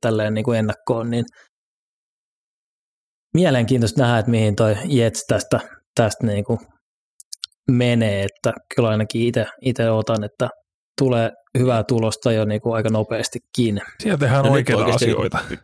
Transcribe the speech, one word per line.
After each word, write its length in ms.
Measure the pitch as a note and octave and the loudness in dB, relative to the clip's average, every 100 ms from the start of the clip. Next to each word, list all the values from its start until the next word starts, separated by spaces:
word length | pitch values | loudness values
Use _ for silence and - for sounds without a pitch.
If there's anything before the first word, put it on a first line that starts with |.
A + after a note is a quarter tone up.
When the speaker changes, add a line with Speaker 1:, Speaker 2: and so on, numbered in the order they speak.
Speaker 1:
tälleen 340 | A#2+ A2 G#2+ | -2 0 0
niin 100 | A2 | -2
kuin 140 | A2+ A#2 | -2 0
ennakkoon, 520 | G#2+ - - A#2 A#2 | -2 -4 -4 -4 -2
niin 140 | A#2 A2+ _ _ _ _ _ _ _ _ _ _ _ _ _ _ _ _ _ _ _ _ | -4 -4 _ _ _ _ _ _ _ _ _ _ _ _ _ _ _ _ _ _ _ _
mielenkiintoista 680 | D#3 F3+ C3 A2+ B2+ A2+ - | 2 4 4 2 2 2 2
nähdä, 160 | B2 A#2 | 2 2
että 120 | A2 | 2
mihin 260 | A#2 A2 G2 | 2 2 2
toi 200 | A2 G2+ | 2 0
Jets 400 | F3 C3+ A2+ - - | 0 2 2 0 -2
tästä, 340 | G#2+ - - - - _ | -2 0 -2 -4 -16 _
tästä 320 | - A2 - A#2 | 0 0 0 -2
niin 180 | G2+ | -2
kuin 140 | G2+ A#2 - _ _ _ _ - - - - _ - | -2 -4 -6 _ _ _ _ -20 -20 -16 -16 _ 0
menee, 520 | B2 B2 A#2+ A2 G2+ | 2 2 2 2 0
että 280 | G2 - A#2+ - - | -4 -4 -4 -4 -4
kyllä 140 | - A#2 | 0 0
ainakin 340 | G#2+ G#2+ A#2 | 0 -2 -2
ite, 240 | A#2+ A#2 G#2+ - | 0 0 -4 -4
ite 280 | C3 A#2 A#2 | -4 -2 0
otan, 340 | A2 G#2+ A2+ | 0 0 -2
että 240 | G#2 - B2 - _ _ _ - | -4 -6 -6 -6 _ _ _ -2
tulee 320 | C3+ A#2+ A2+ - _ B2+ | 0 2 0 -4 _ 0
hyvää 260 | B2+ A#2 | 2 2
tulosta 480 | G#2+ A#2+ A2 - B2+ | 0 0 0 -2 0
jo 120 | A2 | 0
niin 160 | G#2+ G#2+ | 0 -2
kuin 140 | A#2+ | -2
aika 140 | A2+ A2 | -2 0
nopeastikin. 920 | A2 G#2+ A2+ A#2 A#2+ - - A#2 G2+ - - | -2 -2 -4 -6 -10 -6 0 0 0 -6 -8
Speaker 2:
Siellä 160 | G#3+ E3 | -4 0
tehdään 260 | C3+ C3+ | 2 2
Speaker 3:
No 60 | C#3 | 4
nyt 20 | |
Speaker 2:
oikeita 320 | C3 B2+ A#2 | 2 2 0
Speaker 3:
oikeasti 200 | G#2 A#2+ | 2 2
Speaker 2:
asioita. 340 | A#2 A2+ A2+ - - - | 2 0 -2 -4 -8 -12